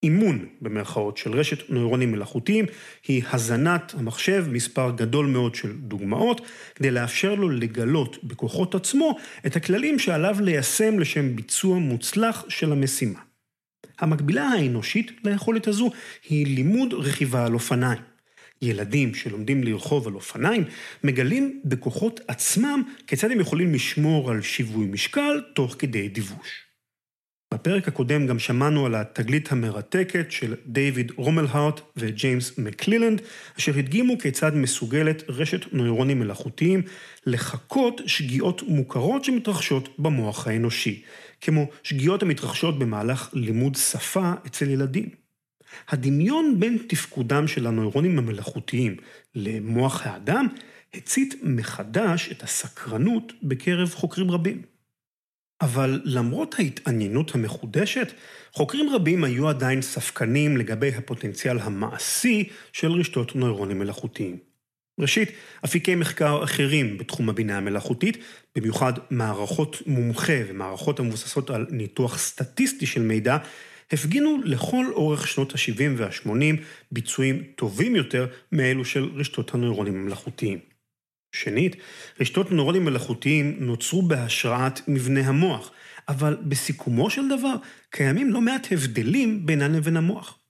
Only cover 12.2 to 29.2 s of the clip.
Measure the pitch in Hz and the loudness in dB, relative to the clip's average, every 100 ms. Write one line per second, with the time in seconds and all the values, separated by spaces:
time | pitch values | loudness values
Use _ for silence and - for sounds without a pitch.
12.2 | 226 220 - - 156 143 135 - 120 92 | 0 0 -8 -4 0 2 2 0 -2 -4
13.2 | - _ _ _ _ _ - - 165 156 | -14 _ _ _ _ _ -20 -2 0 2
14.2 | 143 214 285 233 139 120 107 214 233 - | 2 2 2 2 2 0 -2 -2 -2 -4
15.2 | 208 202 - 226 220 202 254 - - - | -2 0 0 0 0 2 2 0 -16 -18
16.2 | - 151 143 135 135 220 262 202 139 139 | -2 0 2 2 4 4 2 0 -2 0
17.2 | 139 123 120 117 120 123 123 113 - _ | 0 2 2 2 2 2 2 0 -6 _
18.2 | _ _ - _ 117 101 101 120 131 110 | _ _ -20 _ -2 -2 0 0 0 -2
19.2 | - 104 107 139 120 104 - 147 113 98 | -6 -6 0 0 2 0 0 0 0 -8
20.2 | - - 147 226 170 - - - - 123 | -10 -2 2 2 0 -4 -16 -2 0 2
21.2 | 123 240 277 - 143 127 - 117 220 226 | 2 2 0 -2 -2 -2 -2 -2 -2 -2
22.2 | - 127 - - 262 285 - - - 135 | -10 -4 0 2 2 2 -2 -6 -6 0
23.2 | 214 247 156 151 180 143 - - 151 160 | 2 2 2 2 2 2 0 2 4 4
24.2 | 127 110 98 - 113 110 104 98 - - | 2 -2 -2 -2 -2 0 -2 0 -2 0
25.2 | 285 294 - - 131 - 139 113 101 101 | 0 0 -2 -2 -2 -2 -4 -2 -4 -4
26.2 | 98 101 - - - _ _ _ _ _ | -8 -8 -14 -16 -18 _ _ _ _ _
27.2 | _ _ _ 110 165 196 180 - 123 147 | _ _ _ -4 0 0 0 -2 2 2
28.2 | 139 117 - 120 143 151 135 113 107 - | 2 0 0 2 4 4 2 0 -2 -4